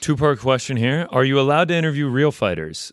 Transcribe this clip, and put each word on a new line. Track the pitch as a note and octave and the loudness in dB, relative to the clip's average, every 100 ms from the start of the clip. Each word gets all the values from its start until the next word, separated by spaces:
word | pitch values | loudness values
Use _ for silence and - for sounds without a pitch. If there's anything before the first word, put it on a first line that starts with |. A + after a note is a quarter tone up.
Two-part | - C3+ D3 C3 | -4 0 0 0
question | C3 B2+ - B2 | 0 0 0 -2
here. | A#2+ D3+ E3+ | 0 0 -2
Are | B2+ | 0
you | C3+ C#3 | 2 2
allowed | C3+ D3+ F3 | 2 2 2
to | |
interview | E3+ D#3+ C#3+ C#3+ | 0 0 -2 -2
real | B2+ D3 | 2 2
fighters? | - G2+ D#2+ D#2+ D#2+ - | 2 -2 -2 -6 -10 -14